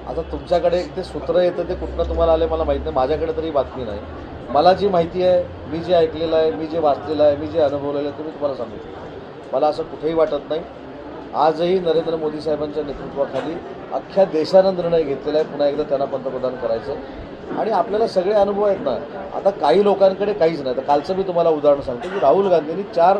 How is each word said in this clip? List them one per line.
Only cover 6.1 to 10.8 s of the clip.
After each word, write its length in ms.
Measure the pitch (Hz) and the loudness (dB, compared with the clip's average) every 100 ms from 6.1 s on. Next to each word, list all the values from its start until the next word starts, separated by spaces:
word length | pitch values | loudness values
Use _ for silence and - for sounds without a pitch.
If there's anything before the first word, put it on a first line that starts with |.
| 151 165 160 | 0 0 2
आहे, 140 | 160 | 2
मी 160 | 151 156 | 0 -4
जे 120 | 160 | 0
वाचलेलं 460 | 151 139 151 151 | 0 0 -2 4
आहे, 120 | 147 143 | 4 4
मी 100 | 151 | -2
जे 140 | 160 | 0
अनुभवलेलं 480 | 143 143 143 143 143 | 2 0 -2 -2 -4
आहे, 100 | 143 | -6
ते 60 | |
मी 60 | 156 | -10
तुम्हाला 260 | 151 143 123 | -4 -4 -4
सांगितलं. 340 | 110 104 - - - - - - - | -8 -10 -12 -12 -12 -14 -14 -16 -6
मला 140 | 131 151 | 0 0
असं 160 | 151 | 0
कुठेही 320 | 156 139 151 | -8 -4 -2
वाटत 340 | 165 156 143 - | 0 0 0 -4
नाही. 120 | 156 180 - | -8 -8 -16